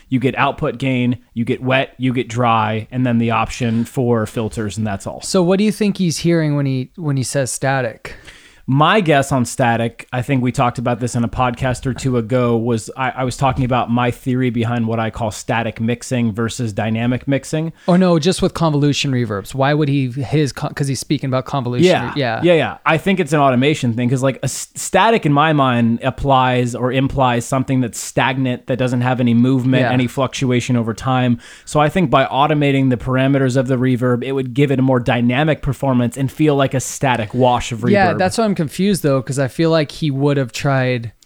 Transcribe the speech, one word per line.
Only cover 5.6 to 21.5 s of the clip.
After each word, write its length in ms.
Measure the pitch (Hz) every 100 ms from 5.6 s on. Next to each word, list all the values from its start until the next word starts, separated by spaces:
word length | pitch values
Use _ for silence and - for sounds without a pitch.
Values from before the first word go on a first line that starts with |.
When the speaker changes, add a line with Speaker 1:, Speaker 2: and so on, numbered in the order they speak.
Speaker 2:
you 80 | 214
think 240 | 202 208 196
he's 200 | 180 -
hearing 400 | 165 170 156 143
when 80 | 139
he, 260 | 131 127 -
when 180 | 156 139
he 80 |
says 300 | 123 143 127
static? 640 | - 135 135 123 110 - - - - - - -
Speaker 1:
My 300 | 135 156 208
guess 320 | 160 143 135
on 140 | 135 117
static, 640 | - 123 117 117 - -
I 100 | 123
think 220 | 120 135
we 80 | 123
talked 260 | 120 123 120
about 220 | 123 120
this 160 | 120 123
in 80 |
a 60 | 117
podcast 560 | - 127 120 131 123 139
or 80 |
two 240 | 117 135 123
ago, 400 | 110 127 123 117
was 320 | 117 113 - -
I, 140 | 127
I 120 | -
was 140 | 131 -
talking 260 | 135 127
about 260 | 127 123 110
my 220 | 120 123
theory 380 | 120 - 127 127
behind 380 | 120 113 120 113
what 120 | 113
I 100 | 110
call 220 | - 113
static 480 | - - 117 113 -
mixing 540 | 113 120 - 127 117
versus 400 | 101 113 - 117
dynamic 560 | 104 107 110 120 123 -
mixing. 420 | 139 - 156 160 - -
Speaker 2:
Oh, 80 | 180
no, 240 | 185 170
just 220 | 151 -
with 140 | 185 -
convolution 580 | 165 147 147 135 143
reverbs. 420 | 127 117 101 101 131
Why 180 | 135
would 140 | 147 151
he, 240 | 139 131
his, 400 | 120 127 147 143
con-, 220 | - -
'cause 160 | - 139
he's 100 | 131
speaking 300 | - 147 139
about 160 | 127
convolution 400 | 127